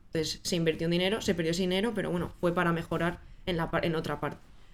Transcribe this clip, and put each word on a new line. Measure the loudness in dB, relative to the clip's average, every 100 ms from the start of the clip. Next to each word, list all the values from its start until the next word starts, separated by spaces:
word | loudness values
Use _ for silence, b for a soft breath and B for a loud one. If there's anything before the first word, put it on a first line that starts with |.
| -6
Entonces, | -2 -2 -4
se | -2 2
invirtió | 2 2 2
un |
dinero, | 2 2 0
se | 0 0
perdió | 2
ese | 2
dinero, | 2 2 0
pero | 0 -2
bueno, | -2 -4 0
fue | 0 2
para | 2
mejorar | 2 0 0 0 -2 b b -4
en | -2
la | 0
par-, | 0 0
en | 0
otra | -2 -4
parte. | -4 -6 -18 b b